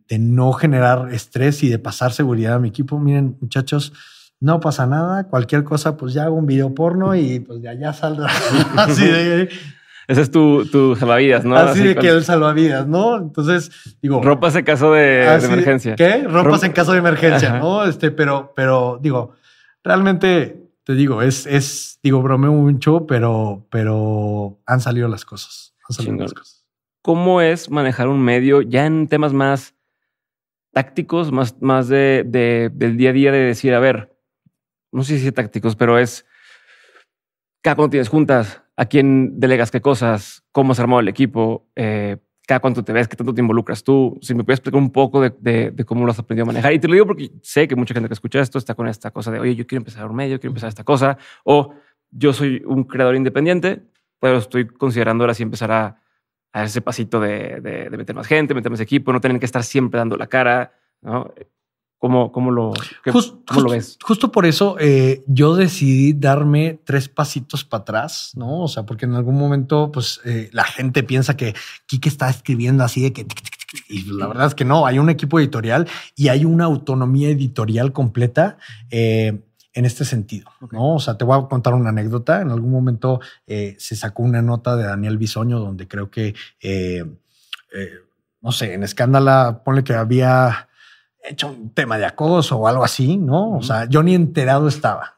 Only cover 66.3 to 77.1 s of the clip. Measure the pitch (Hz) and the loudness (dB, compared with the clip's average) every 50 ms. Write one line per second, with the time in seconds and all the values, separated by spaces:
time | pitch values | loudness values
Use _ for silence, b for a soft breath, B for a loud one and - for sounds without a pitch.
66.3 | 139 143 147 147 147 147 156 165 160 - _ - 139 139 131 - - - 147 147 | 2 2 2 2 2 2 0 -2 -4 -8 _ -4 -2 -2 -4 -4 -4 -6 -6 -4
67.3 | - 143 117 - - 139 - - - 107 98 - 104 110 131 165 - - - - | -6 -10 -10 -8 -10 -10 -8 -8 -8 -10 -8 -6 -6 -6 -6 -6 -8 -12 -14 -14
68.3 | - 127 120 120 147 180 175 147 - 127 104 104 113 107 131 123 120 123 120 123 | -12 -10 -8 -8 -6 -6 -6 -6 -6 -8 -10 -10 -10 -8 -4 -4 -2 -2 -2 0
69.3 | 135 139 143 143 143 139 131 135 151 147 151 147 147 135 110 - - - - 120 | 0 0 0 0 0 -2 -2 0 0 0 0 0 -2 -6 -6 -6 -8 -10 -8 -6
70.3 | 117 113 110 - - 117 - - - - 131 131 127 147 120 120 131 135 127 - | -6 -6 -6 -6 -4 -4 -4 -2 -4 -4 -6 -2 0 -2 -2 0 0 0 0 0
71.3 | 120 - 127 110 101 B B B B B B - 143 127 - 156 147 - 135 131 | -2 -2 -4 -6 -6 B B B B B B -6 -6 -4 -2 -2 -2 -2 -2 -4
72.3 | 131 - - - 131 117 120 123 135 135 127 117 - 127 131 135 110 - - - | -4 -4 -4 -4 -4 -2 0 2 2 2 2 0 0 -2 -2 -2 -2 -6 -10 -14
73.3 | - - - - - - - - - - - - 104 95 95 101 98 98 98 101 | -16 -16 -16 -18 -18 -18 -20 -20 -18 -20 -16 -12 -10 -10 -10 -8 -8 -8 -6 -6
74.3 | 113 123 139 147 147 - 135 123 143 165 147 127 127 139 151 165 165 - 156 139 | -2 0 0 0 0 0 0 2 2 2 2 2 2 4 4 2 2 0 -2 0
75.3 | 165 160 147 - - 120 110 113 120 147 170 160 B B B B B - 143 139 | 2 2 2 2 0 -4 -2 0 0 0 0 -2 B B B B B -2 0 2
76.3 | 127 143 156 165 170 170 170 165 147 - - - 131 131 127 127 | 2 2 2 2 2 2 2 2 0 -2 -2 -4 -2 -2 0 0